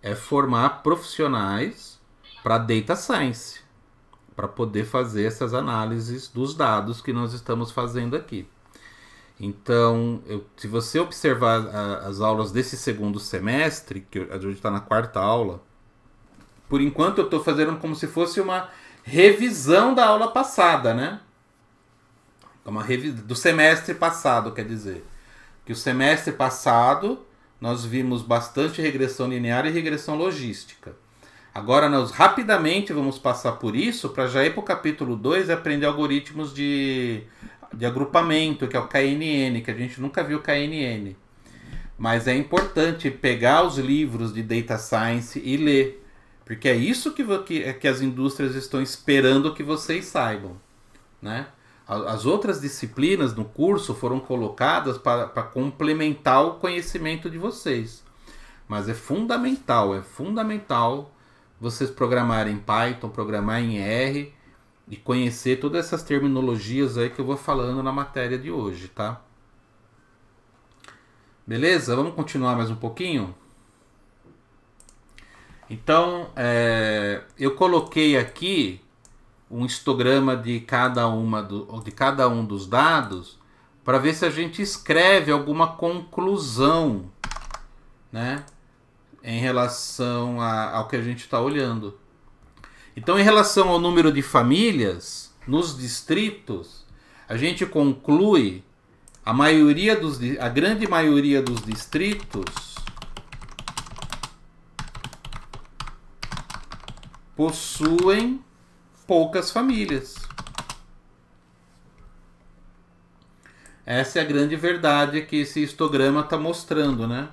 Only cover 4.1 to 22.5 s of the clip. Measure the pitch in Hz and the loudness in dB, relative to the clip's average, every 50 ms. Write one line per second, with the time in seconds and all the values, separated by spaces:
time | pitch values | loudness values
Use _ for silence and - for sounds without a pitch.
4.1 | - _ _ _ _ - 101 101 - - 120 110 101 104 104 - - 131 127 117 | -20 _ _ _ _ -8 -8 -8 -4 -4 -4 -2 0 -2 -4 0 0 -2 -2 0
5.1 | 107 104 104 110 110 - 135 117 117 127 135 - 117 110 110 110 113 117 113 117 | 0 0 0 0 0 -2 -4 -2 -2 -2 -2 -2 -2 -2 -2 -2 -2 -4 -4 -6
6.1 | 120 131 - - - 120 131 139 151 160 151 123 107 104 101 110 120 117 - - | -8 -10 -10 -10 -6 -4 -4 -4 0 0 2 2 2 2 0 -2 -8 -8 -6 -4
7.1 | 123 120 120 113 120 120 - - 117 117 117 113 - - 123 120 117 123 117 120 | -2 -2 -2 -4 -6 -8 -6 -4 -4 -4 -4 -4 -4 -4 -4 -4 -4 -4 -4 -4
8.1 | 131 165 156 - 120 98 92 - _ _ _ _ _ - - - - - - - | -4 -6 -8 -8 -12 -12 -12 -12 _ _ _ _ _ -20 -20 -20 -20 -20 -20 -20
9.1 | - - - _ _ _ 107 101 101 - - - 120 120 117 117 117 117 117 117 | -20 -20 -20 _ _ _ -10 -8 -8 -8 -4 0 2 4 4 4 4 2 0 -2
10.1 | 117 - - - 104 101 101 - _ - - 104 110 117 113 - - 156 175 170 | -2 -6 -8 -8 -8 -8 -8 -12 _ -14 -12 -4 -4 -4 -4 0 0 0 -2 -2
11.1 | - - - 156 131 117 123 113 113 113 110 107 107 104 104 101 101 - - 98 | -4 -2 0 0 2 4 4 2 2 2 0 -2 -6 -6 -4 -4 -6 -6 -6 -8
12.1 | 98 95 107 110 110 110 107 98 92 120 135 131 - 120 - - 107 104 104 104 | -4 0 0 2 2 2 -2 -2 -2 -2 -2 -2 -6 -6 -4 -4 -4 -2 -2 -4
13.1 | 101 101 - - - 92 92 107 123 143 156 156 151 - - - - 95 95 _ | -4 -4 -6 -6 -6 -4 -2 -2 0 0 0 0 -2 -4 -12 -12 -12 -12 -12 _
14.1 | - 98 92 90 - 95 95 98 98 - - 110 98 101 - - 107 113 117 117 | -8 -8 -6 -6 -8 -8 -6 -8 -8 -4 -4 -4 -4 -4 -4 0 0 0 0 -2
15.1 | - 104 95 104 113 120 113 95 87 87 - _ _ _ _ _ _ _ _ _ | -4 -2 0 2 2 2 0 -2 -4 -10 -14 _ _ _ _ _ _ _ _ _
16.1 | _ _ _ _ _ - - _ _ _ _ - 139 139 139 143 139 - 156 190 | _ _ _ _ _ -20 -20 _ _ _ _ -4 0 0 0 0 2 2 0 2
17.1 | 196 202 185 - 165 151 - 165 147 147 156 156 160 160 - 160 156 151 - - | 2 2 0 2 0 0 0 0 2 2 2 0 0 -4 -4 -6 -6 -6 -6 -6
18.1 | - 165 175 170 - 202 190 190 185 185 180 - - - - - - - _ 117 | 0 -2 -2 0 0 -2 -2 0 -2 -4 -4 -8 -16 -20 -20 -20 -20 -20 _ -2
19.1 | 127 160 185 208 202 208 233 247 208 160 131 139 165 190 226 254 262 254 240 214 | 4 8 10 10 8 8 2 -2 -2 -2 2 4 6 6 6 4 4 4 6 6
20.1 | 214 214 226 - - 247 269 - - - 180 170 165 139 123 117 113 120 135 165 | 6 4 2 0 0 -2 -2 0 2 4 6 6 6 4 2 0 0 0 -2 -4
21.1 | 202 208 - _ _ _ _ _ _ _ _ _ _ _ _ _ _ _ _ _ | -6 -10 -18 _ _ _ _ _ _ _ _ _ _ _ _ _ _ _ _ _
22.1 | _ _ _ _ _ _ _ - | _ _ _ _ _ _ _ -20